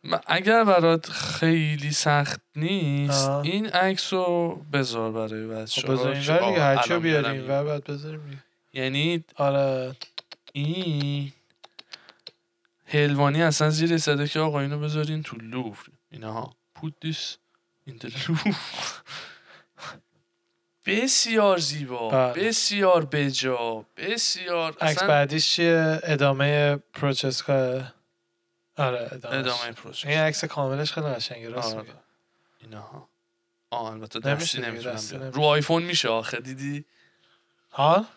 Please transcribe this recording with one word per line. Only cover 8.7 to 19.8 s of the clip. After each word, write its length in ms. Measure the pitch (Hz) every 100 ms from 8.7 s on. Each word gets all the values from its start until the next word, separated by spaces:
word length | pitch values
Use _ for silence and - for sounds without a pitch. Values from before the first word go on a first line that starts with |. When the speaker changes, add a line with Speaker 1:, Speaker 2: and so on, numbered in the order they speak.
Speaker 1:
یعنی 520 | 135 131 139 156 170 - -
Speaker 2:
آره. 600 | 143 139 139 131 127 131 - - _ - -
Speaker 1:
این 800 | 143 147 180 180 147 143 143 139 _ _ _ - - _ - - _ - _ _ _ _ _
حلوانی 580 | - 151 147 143 143 151
اصلاً 280 | 165 151 156
زیر 280 | 156 165 165
صده 300 | 151 143 147
که 120 | 156
«آقا 200 | 160 147
اینو 180 | 139 147
بذارین 440 | 151 151 151 156
تو 140 | 151 117
لوور.» 400 | 113 127 117 101 - _ _
اینها. 460 | 147 110 113 127 _ _ -
Put 300 | 156 147 160
this 100 | 156 - - _ _ _ _ -
in 40 | 113
the 40 | 120
Louvre. 440 | 123 135 160 208 190 - - - - - - - - _ - _ _